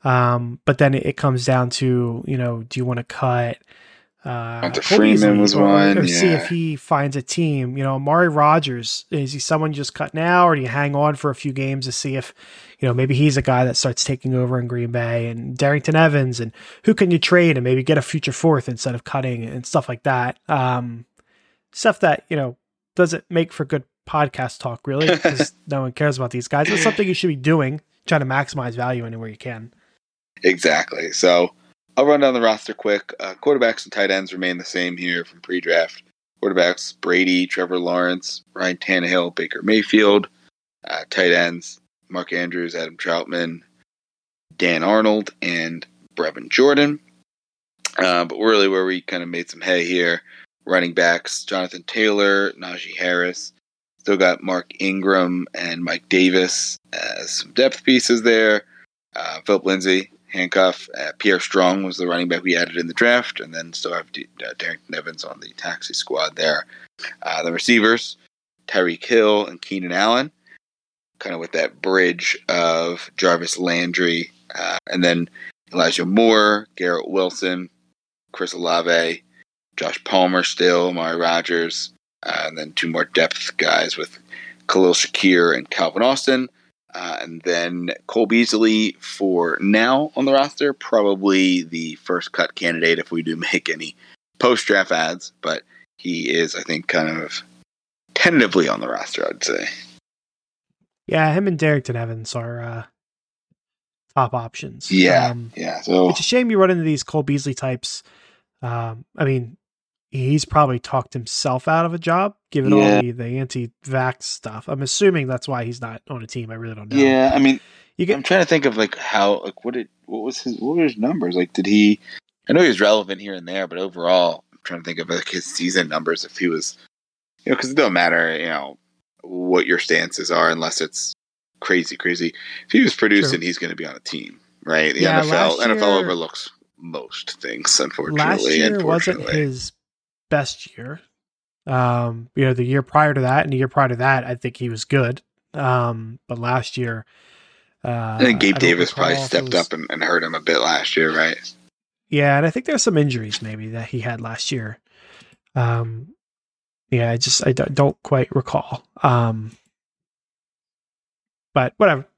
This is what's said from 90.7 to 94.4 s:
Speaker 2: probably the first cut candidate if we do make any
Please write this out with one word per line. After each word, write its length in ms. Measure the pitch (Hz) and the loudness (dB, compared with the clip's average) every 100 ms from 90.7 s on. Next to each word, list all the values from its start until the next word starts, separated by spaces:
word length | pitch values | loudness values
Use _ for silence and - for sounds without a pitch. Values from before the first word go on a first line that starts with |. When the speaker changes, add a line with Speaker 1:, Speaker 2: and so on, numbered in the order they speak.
Speaker 2:
probably 880 | 139 - 117 101 98 98 95 92 90 | -2 0 2 2 2 2 4 4 2
the 320 | 82 82 80 | -2 -8 -8
first 380 | 78 - 87 - | -10 -6 -6 -4
cut 240 | - 82 - | -4 -4 -2
candidate 420 | 85 85 82 82 | -4 0 0 0
if 140 | 80 | -2
we 100 | 85 | -6
do 140 | 80 82 87 | -4 -6 -2
make 160 | 90 - | -4 -4
any 260 | 78 80 - _ _ _ _ | -8 -10 -16 _ _ _ _